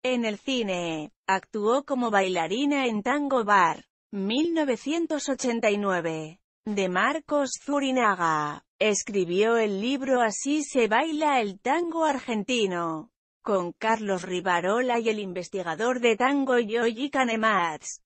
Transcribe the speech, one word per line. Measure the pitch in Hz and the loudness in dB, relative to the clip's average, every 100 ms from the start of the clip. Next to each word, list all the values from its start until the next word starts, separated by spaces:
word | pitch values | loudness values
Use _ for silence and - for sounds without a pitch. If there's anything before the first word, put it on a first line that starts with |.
En | 254 254 | 0 0
el | 226 208 | -2 -4
cine, | - 254 214 180 170 160 151 _ - | -2 -2 0 -2 -2 -6 -8 _ -2
actuó | 190 - 220 208 262 | -2 -2 -2 2 0
como | 285 269 240 | 0 -2 2
bailarina | 208 190 180 160 214 285 285 254 | 2 2 0 0 0 0 2 0
en | 214 | 0
Tango | 220 285 285 262 | 0 0 0 0
Bar, | 208 202 170 156 - _ _ | 4 4 4 2 -12 _ _
mil | 202 190 247 339 | -6 -2 0 0
novecientos | 330 285 226 - 330 330 302 - | 0 0 -2 -2 -2 -2 -4 -4
ochenta | 254 254 226 214 | -4 -2 0 2
y | 202 | 2
nueve, | 202 180 165 160 156 170 _ _ | 0 0 -2 -6 -10 -16 _ _
de | - 202 185 | -6 -2 0
Marcos | 180 226 311 - 294 269 - | 2 0 0 -2 -2 -2 -6
Zurinaga. | - 285 277 254 226 185 170 156 147 151 _ _ | -2 0 2 2 2 2 2 0 -2 -6 _ _
Escribió | 214 202 - 202 170 180 220 233 | 0 0 -2 -2 0 2 4 4
el | 214 190 | 2 0
libro | 226 269 269 254 | -2 -2 0 2
Así | 226 202 269 302 | 2 0 -2 -2
se | 285 269 220 | 0 0 2
baila | 220 320 302 302 269 | 2 0 0 0 2
el | 208 190 | 0 -4
tango | 240 302 349 330 | -2 0 0 0
argentino, | 311 277 - 220 196 247 202 175 170 160 156 _ _ _ | 0 0 -2 -4 0 0 0 0 -4 -6 -10 _ _ _
con | - 196 175 | -2 0 0
Carlos | - 220 226 208 190 | -4 0 0 0 -4
Rivarola | 185 180 185 175 180 220 254 240 | -2 -4 0 0 2 0 2 0
y | 226 | 0
el | 214 | -2
investigador | 196 180 170 196 175 160 233 254 | -4 -8 -6 -6 -6 -2 -2 0
de | 233 214 | -2 0
tango | 247 285 269 247 | 2 2 2 2
Yoyi | 220 226 240 226 277 | 2 0 0 -2 -4
Kanematsu | 285 254 220 220 202 170 151 - - | 0 0 2 2 2 0 -4 -12 -16